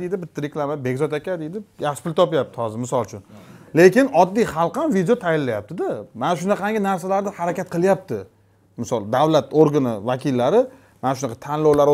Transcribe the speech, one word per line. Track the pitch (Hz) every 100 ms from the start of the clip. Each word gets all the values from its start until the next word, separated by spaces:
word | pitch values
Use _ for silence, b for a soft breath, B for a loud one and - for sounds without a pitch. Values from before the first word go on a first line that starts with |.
deydi? | 175 190
Bitta | 165 -
reklama, | 147 156 143 151
"Bekzod | 127 127 147
aka", | 147 185 180
deydi, | 156 202 208 -
yaxshi | 147 139
pul | 170
topyapti | 160 170 156 123 -
hozir, | 113 110
misol | 123 131
uchun. | 107 101 - B B B B 151
Lekin | 180 233 269 160
oddiy | 180 208
xalq | 202 156 170 247
ham | 320
video | 190 170
tayyorlayapti-da. | 240 175 160 131 107 101 170 370 123 101
Mana | 110 143 175
shunaqangi | 185 180 202 220
narsalarni | 196 190 185 196 202 190
harakat | 175 180 180
qilyapti. | 170 185 190 - 107 92 _ _ _ _ -
Misol, | 117 120 101
davlat | 127 156 156 -
organi | 151 151 143 127 107 107
vakillari | 127 147 123 127 214 254 b b b
mana | 123
shunaqa | 127 127 117
tanlovlar | 147 151 151 147 143